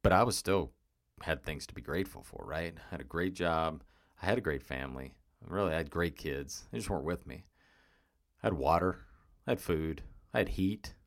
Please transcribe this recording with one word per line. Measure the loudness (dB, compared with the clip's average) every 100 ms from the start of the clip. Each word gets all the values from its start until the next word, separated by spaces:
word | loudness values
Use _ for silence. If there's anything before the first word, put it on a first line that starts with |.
But | 8
I | 6
was | 6 2
still | 2 2 2 _ _ _ _ -10
had | -2 -2
things | -2 -8 -8
to |
be | -12
grateful | -2 -2 -2 -6
for, | -14 -12 -6
right? | -4 -4 -8
I | -10
had | -10
a | -4
great | 0 0
job. | 2 2 4 2 -2 -14 _ _ _
I | 0
had | 2
a |
great | 2 -2
family. | -4 -6 -6 -8 -10 -14 _ _
Really, | -6 0 2
I | 2
had | 0
great | 0 0 0
kids. | -4 -4 -6 -12 -8
They | -6
just | -2
weren't | -2 -2
with | -4 -6
me. | -14 -16 _ _ _ _ _ _ _ _ _
I | -2
had |
water. | 2 4 4 4 -2 -12 -20 _ _ -2
I |
had | -2
food. | 0 0 0 -4 -10 -18 -4
I | 0
had | 0
heat. | 2 0 0 -10 -16